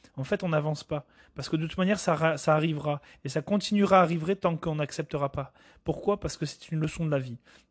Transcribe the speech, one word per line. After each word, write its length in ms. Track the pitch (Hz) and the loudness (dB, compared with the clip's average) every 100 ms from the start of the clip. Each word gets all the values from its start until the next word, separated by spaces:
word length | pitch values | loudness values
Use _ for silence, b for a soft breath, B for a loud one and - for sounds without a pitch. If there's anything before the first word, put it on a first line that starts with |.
| b - | b -10
en 80 | |
fait, 180 | 135 202 | -4 -2
on 80 | 185 | 0
n'avance 340 | 156 151 151 | 0 0 -4
pas. 220 | - 151 - b b | -6 -8 -8 b b
Parce 160 | - 135 | -12 -4
que 60 | 160 | -2
de 100 | 160 | -2
toute 100 | - | 0
manière, 240 | 185 202 | 0 2
ça 140 | - | 2
ra-, 240 | 151 160 147 | 2 2 2
ça 160 | - | 2
arrivera. 480 | 156 160 147 147 147 B B | 4 2 -2 -2 -4 B B
Et 40 | 143 | -4
ça 140 | 156 | -4
continuera 580 | - 202 - 208 196 190 | 0 0 2 2 6 8
à 20 | |
arriver 340 | 165 170 156 196 | 6 2 -2 0
tant 200 | 180 165 | 0 0
qu'on 200 | 165 151 | -2 -2
n'acceptera 540 | 143 - 151 147 139 | -4 -4 -6 -2 -2
pas. 220 | - 131 b b b | -4 -8 b b b
Pourquoi ? 340 | - 156 - 202 | -6 -4 0 -2
Parce 200 | 165 - | -2 -6
que 80 | 151 | -8
c'est 260 | - - | -8 -6
une 80 | 160 | -2
leçon 240 | 156 - | -2 -2
de 60 | 160 | -2
la 80 | 139 | -2
vie. 200 | 127 120 b b b | -2 -12 b b b